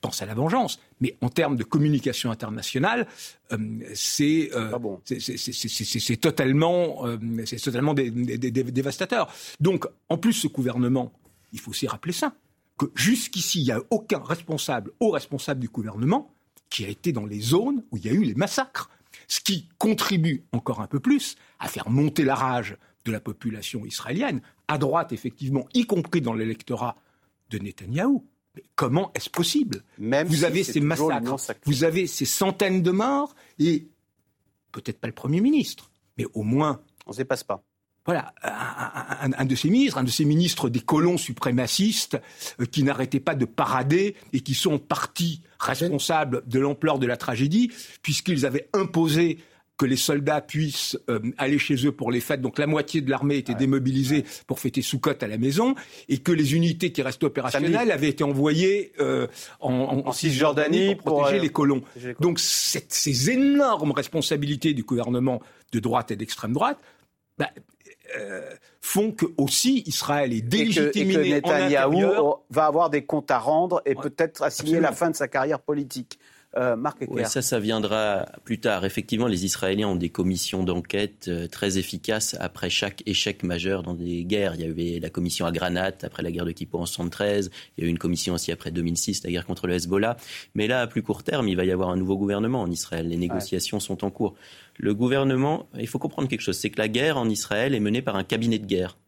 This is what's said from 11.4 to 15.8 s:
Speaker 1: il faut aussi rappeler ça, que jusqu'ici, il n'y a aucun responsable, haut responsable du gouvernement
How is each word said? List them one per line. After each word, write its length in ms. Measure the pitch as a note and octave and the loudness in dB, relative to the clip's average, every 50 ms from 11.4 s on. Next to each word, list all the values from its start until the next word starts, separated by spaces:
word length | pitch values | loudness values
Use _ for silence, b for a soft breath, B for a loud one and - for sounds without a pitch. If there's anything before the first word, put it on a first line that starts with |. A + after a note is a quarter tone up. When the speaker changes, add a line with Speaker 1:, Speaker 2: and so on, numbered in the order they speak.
| _ _ - | _ _ -16
Speaker 1:
il 60 | - | -14
faut 120 | - - G2+ | -12 -8 -6
aussi 160 | - - B2 | -4 -4 -4
rappeler 240 | A#2 A2+ - E3 F3 | -4 -6 -6 -6 -4
ça, 200 | - - D4 - _ _ _ _ _ _ _ _ _ | -2 -2 -4 -4 _ _ _ _ _ _ _ _ _
que 80 | C#3 - - | -4 -2 0
jusqu'ici, 680 | - B2 F3+ B3 - - - - F#3+ E3 - - F#3 | 0 2 2 2 2 0 -4 -4 -4 -4 -2 0 2
il 40 | D3 | 2
n'y 80 | B2 A#2 | 2 2
a 80 | A2 - - | 0 0 0
aucun 300 | A#3 A3 A3 - G#3 D#3+ - | -2 -2 0 0 -2 -2 0
responsable, 680 | - D3+ - - - D#3+ D3 - - C#3+ A#2+ G#2 - - _ | -2 -4 -4 -2 -6 -4 -4 -2 -2 -2 -2 -2 -6 -4 _
haut 100 | - A3 | 0 2
responsable 480 | F#3 D3 - - C#3+ C3+ - - D3 C3 | 2 0 -2 -4 -8 -8 -4 -4 -4 -4
du 80 | B2+ A2+ | -4 -6
gouvernement 640 | - - | -4 -6